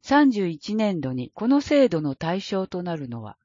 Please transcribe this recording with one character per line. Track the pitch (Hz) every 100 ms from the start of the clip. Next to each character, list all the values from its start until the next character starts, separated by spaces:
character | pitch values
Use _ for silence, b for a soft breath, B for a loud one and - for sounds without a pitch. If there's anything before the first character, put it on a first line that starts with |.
三 | - 277 285
十 | 214 185
一 | 160 -
年 | 214 214 180
度 | 131
に | 127 127 -
こ | 220
の | 277
制 | 277 294 254
度 | 170
の | 151 135
対 | 160 185
象 | - 196 190
と | 185
な | 180 160
る | 135
の | 117
は | 107 -